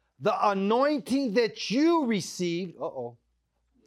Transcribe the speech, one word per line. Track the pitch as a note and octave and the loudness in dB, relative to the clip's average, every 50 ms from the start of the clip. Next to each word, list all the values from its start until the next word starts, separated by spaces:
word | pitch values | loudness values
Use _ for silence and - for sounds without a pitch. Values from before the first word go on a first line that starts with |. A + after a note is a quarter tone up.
| _ _ _ _ | _ _ _ _
the | C3 G3+ G#3 - G#3 G#3 | -2 -2 0 2 2 2
anointing | G3+ F#3+ G3 G3+ A3+ B3 C#4 D4 D4+ C4+ - - A#3+ C#4 C#4 A#3+ F#3+ | 2 2 2 2 2 2 2 2 0 -2 -2 -2 0 0 0 2 2
that | B3 A#3 G#3+ - - - - | 2 0 0 -2 -8 -6 -2
you | F#3+ C4+ D4+ E4 E4+ E4 C#4+ | 0 2 4 4 4 4 2
received," | A#3 A3+ F#3+ - - - - F3+ F3 E3+ E3+ F#3+ E3+ - | 0 0 -2 -2 -6 -6 -4 -4 -2 -2 -4 -6 -8 -8
uh-oh, | A2+ C3+ C#3 - C3+ A#2+ A#2+ A#2+ _ _ _ _ _ _ _ _ _ _ _ _ _ _ | -8 -8 -8 -8 -8 -10 -10 -12 _ _ _ _ _ _ _ _ _ _ _ _ _ _